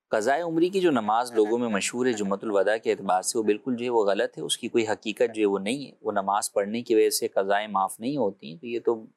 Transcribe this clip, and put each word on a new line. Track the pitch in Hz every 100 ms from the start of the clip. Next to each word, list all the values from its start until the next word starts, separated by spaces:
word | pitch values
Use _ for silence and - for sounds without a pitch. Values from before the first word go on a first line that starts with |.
| -
قضاء | 110 165 147
عمری | 170 165 180
کی | 196
جو | 180
نماز | 127 104 113 123
لوگوں | 113 107 120
میں | 120
مشہور | 101 - 120 127
ہے |
جمعۃ | 107 98 101
الوداع | 113 98 95 110
کے | 113
اعتبار | 98 98 95
سے، | - 117
وہ |
بالکل | 107 107 135 117
جو | 123
ہے |
وہ | 117 101
غلط | 98 123 -
ہے، |
اس | - -
کی | 110
کوئی | 120 110
حقیقت | 101 113 101 120 110
جو |
ہے | 101
وہ | 98
نہیں | 98 139 135
ہے۔ | -
وہ | 107
نماز | 104 98 104 -
پڑھنے | 107 101 117
کی | 117 110
وجہ | 107
سے | - 117
قضائیں | - 98 101 107
معاف | 98 95 -
نہیں | 120 147
ہوتی، | 101 98 69 85
تو | 120
یہ | 120 117
تو | 113 110